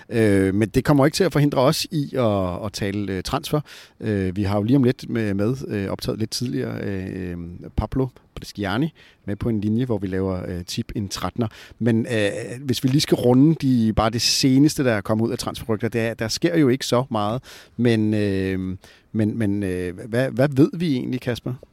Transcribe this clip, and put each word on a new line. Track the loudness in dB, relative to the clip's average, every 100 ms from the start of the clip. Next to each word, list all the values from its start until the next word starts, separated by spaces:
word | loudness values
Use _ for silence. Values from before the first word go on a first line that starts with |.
| -6
Øh, | 2 4 4 2 2
men | 2
det | 2
kommer | 2 4 4
ikke | 2
til |
at | 0
forhindre | 4 2 4
os | 2 2 -2
i | -4 -2 0
at, | 2 2 0 -4 -8
at |
tale, | -4 -4 -4 -4
øh, | -4
transfer. | -4 -4 -2 -4 -4 -18 -20 _
Øh, | -2 0 0 0
vi |
har | 0 0
jo |
lige | 4 4
om |
lidt | 4 2 -4
med, | -4 -2
med, | 0 -2 -2 -6
øh, | -4 -4
optaget | -4 -6 -4
lidt | -6
tidligere, | -4 -6 -4 -6 -6
øh, | -6 -6 -8 -8 -8 -8 -12 -14 -8 -6
Pablo | -4 -2 -4 _ _ -18
Bresciani | -16 -6 -4 -2 -2 _ -20 _ -10
med | -6
på | -2
en | -2
linje, | 0 0 0
hvor | -2
vi | -2
laver, | -2 -2 -4 -6
øh, | -8 -8
tip | -8 -6 -6
en | -6
trettender. | -6 -8 -4 -6 -6 -20 -4
Men, | 2 2 2
øh, | 0 0 -2 -8 -10
hvis | -4 -2
vi | 2
lige | 2
skal | 2 2
runde | 6 6 6 4
de, | 2 4 4 2
bare | 0
det | 0
seneste, | 0 2 4 6 4 4
der | 0
er | 0
kommet | 0 0 0
ud |
af | -2
transferrygter, | -6 -8 -4 -2 -2
der, | -2 -2
der | -2 -4
sker | -2 0 4
jo | 4
ikke | 2 2
så | 0 0
meget. | -2 -2 -4 -8 -20 -18 0
Men, | 2 4 2
øh, | 2 2 0 0 -2 -4 -8 -14 -20 _
men, | 0 0 2
men, | 0 0
øh, | -2 -2 -4 -8 -4
hvad, | -2 -2
hvad | 2 2
ved | 4 2
vi | 2 -2
egentlig, | -2 -2 -4
Kasper? | -4 -4 -6 -10 -12